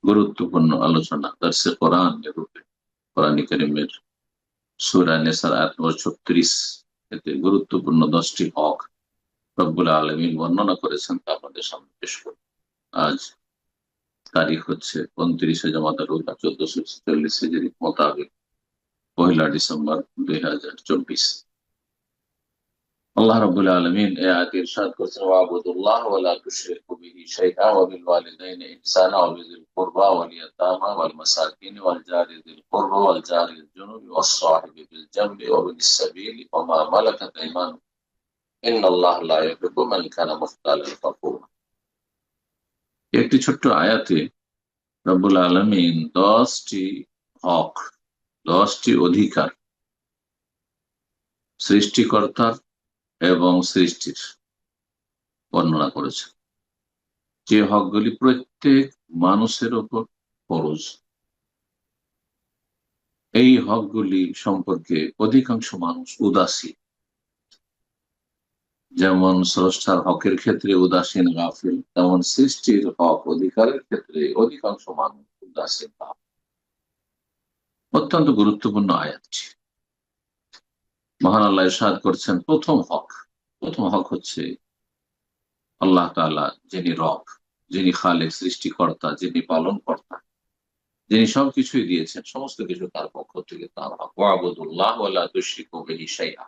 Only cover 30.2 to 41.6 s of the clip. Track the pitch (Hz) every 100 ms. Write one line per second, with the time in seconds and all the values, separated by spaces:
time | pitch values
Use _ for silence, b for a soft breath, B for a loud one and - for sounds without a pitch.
30.2 | 85 82 80 _ 90 92 98 98 82 78
31.2 | 76 - 80 - 95 101 92 85 85 87
32.2 | 87 82 80 80 _ 101 98 98 98 85
33.2 | 80 87 85 80 76 92 101 110 92 -
34.2 | - - 85 80 - 78 76 80 78 -
35.2 | 104 101 - - 90 82 - - - 92
36.2 | 107 113 - - - 80 78 98 113 -
37.2 | 95 - 82 85 90 - _ _ _ _
38.2 | _ _ _ _ 117 113 95 90 90 85
39.2 | 82 78 - - - - 123 95 85 -
40.2 | 82 - - - 76 71 - - 71 -
41.2 | 69 64 _ _